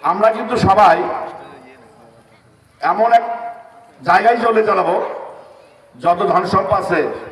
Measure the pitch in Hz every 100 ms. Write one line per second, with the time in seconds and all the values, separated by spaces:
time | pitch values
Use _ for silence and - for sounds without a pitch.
0 | 151 185 220 226 247 247 185 196 165 175
1 | 190 - - - - - - - - _
2 | - _ _ _ _ _ _ _ 156 190
3 | 226 233 - - - - - - - _
4 | 131 180 220 240 233 220 214 185 165 180
5 | - - - - - - - _ _ 127
6 | 165 175 202 180 - 190 - 202 - 165
7 | 135 - -